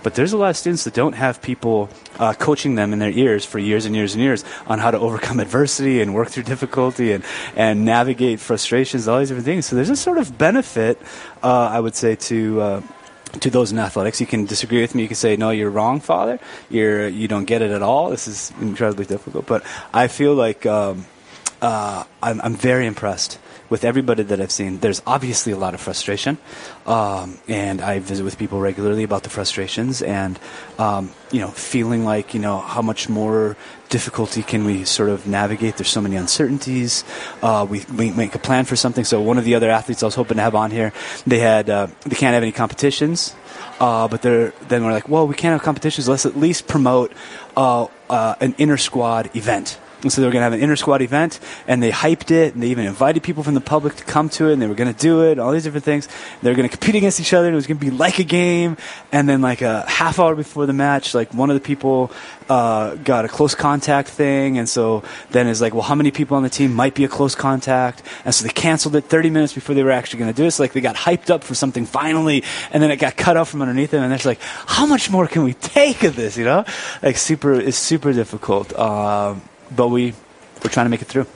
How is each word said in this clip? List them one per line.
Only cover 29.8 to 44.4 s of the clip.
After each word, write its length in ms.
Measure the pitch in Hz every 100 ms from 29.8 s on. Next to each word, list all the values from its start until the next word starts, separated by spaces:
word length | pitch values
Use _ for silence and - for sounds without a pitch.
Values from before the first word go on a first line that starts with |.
| 120 123
and, 380 | - 101 95 90 - - - -
um, 320 | 110 101 95 - -
you 80 | 127
know, 100 | 95
feeling 540 | - - 131 113 117
like, 300 | 113 107 101
you 60 | 117
know, 180 | 104 98
how 240 | 95 -
much 280 | 113 110 -
more 460 | 107 107 110 107 104 - - -
difficulty 520 | 120 - - 110 -
can 240 | 107 110 104
we 200 | 98 95
sort 240 | - 104
of 180 | 101 101
navigate? 500 | 98 104 104 110 104
There's 120 | 90
so 120 | -
many 140 | 101 95
uncertainties. 880 | 90 - 147 139 135 127 120 - - - - -
Uh, 220 | 117 110 101
we, 160 | 104 - 120
we 160 | 113
make 220 | 98 107 107
a 40 |
plan 260 | - 127 131
for 100 | 120
something. 280 | 127 120
So 180 | 113 110
one 160 | 107 123
of 80 | 117
the 100 | 117
other 140 | 113
athletes 320 | 110 113 117
I 60 | 110
was 80 | 131
hoping 220 | 120 110
to 60 |
have 120 | 107 107
on 160 | 110
here, 200 | 113 110 - - - -
they 120 | 123
had, 300 | 117 110 104
uh, 180 | 101 98 - 147
they 100 | 127
can't 180 | 135
have 100 | 120
any 80 | 117
competitions, 840 | 107 113 - 143 - 151 170 - - - - - -
uh, 280 | 123 113 113
but 140 | 113
they're, 280 | 123 117